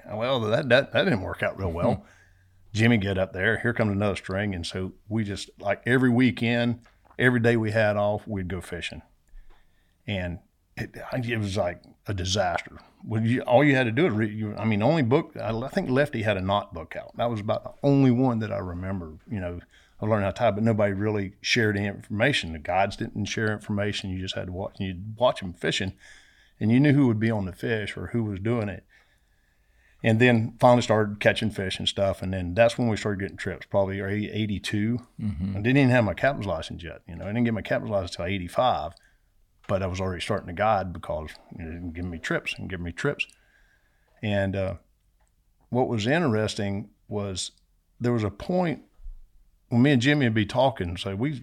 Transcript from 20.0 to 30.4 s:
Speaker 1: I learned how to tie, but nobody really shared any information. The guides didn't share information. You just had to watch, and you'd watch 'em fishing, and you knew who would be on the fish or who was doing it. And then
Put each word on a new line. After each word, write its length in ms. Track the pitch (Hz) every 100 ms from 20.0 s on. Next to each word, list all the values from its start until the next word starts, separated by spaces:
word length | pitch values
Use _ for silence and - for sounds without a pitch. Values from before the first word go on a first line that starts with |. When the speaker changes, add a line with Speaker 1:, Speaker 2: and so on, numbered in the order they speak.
Speaker 1:
I 40 | 107
learned 160 | 110
how 80 | 98
to 60 | -
tie, 140 | 120
but 120 | 101
nobody 300 | 113 107 101
really 420 | 95 107 104 95 -
shared 360 | - 123 110 101
any 80 | 101
information. 680 | 98 - 104 127 143 85
The 60 | 80
guides 360 | 76 90 101 -
didn't 300 | 113 107 101
share 280 | - 107
information. 560 | 104 - 101 104 101 98
You 100 | 92
just 160 | 92 -
had 120 | 92
to 40 |
watch, 260 | 90 98 -
and 80 | 98
you'd 280 | 90 104 110
watch 280 | 123 -
'em 100 | 92
fishing, 400 | 85 156 - 95 - - - - _ _ -
and 120 | 104
you 80 | 123
knew 140 | 147
who 120 | 139 131
would 140 | 110
be 100 | 110
on 160 | 107 95
the 80 |
fish 420 | - 123 110 101 -
or 120 | 90
who 160 | 120
was 160 | 110 95
doing 280 | 104 120 104
it. 160 | 87 - _ _ _ _ _ _ _ _ _ _ _ 113
And 140 | 110
then 380 | 123 117